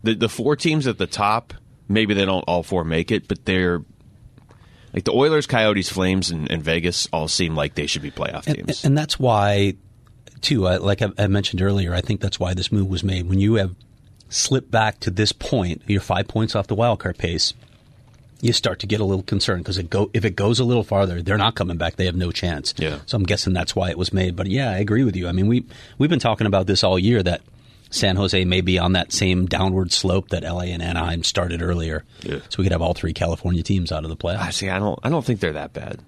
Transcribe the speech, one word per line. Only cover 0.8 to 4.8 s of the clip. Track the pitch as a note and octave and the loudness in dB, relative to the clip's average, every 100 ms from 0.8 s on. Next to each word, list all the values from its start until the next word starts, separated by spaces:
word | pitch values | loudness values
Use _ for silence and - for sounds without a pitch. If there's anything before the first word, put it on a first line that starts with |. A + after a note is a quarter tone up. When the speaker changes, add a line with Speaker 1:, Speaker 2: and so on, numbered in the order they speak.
| C3 | 0
Speaker 1:
at | G2 | -2
the | - | -4
top, | - G#2 A2+ - - - - - | 0 2 2 -2 -20 -20 -20 -2
maybe | G#2 G#2+ | 2 2
they | G2+ | 2
don't | F#2+ F#2 | 2 0
all | - F2 | 0 0
four | D#2+ F#2 | 0 -2
make | D#2+ E2 E2+ | 0 -2 0
it, | G#2+ - | -2 -2
but | G2+ | -6
they're, | - F#2 F2+ F2 - - - - - - - - - - | -2 0 2 0 -6 -20 -20 -20 -20 -20 -20 -20 -20 -20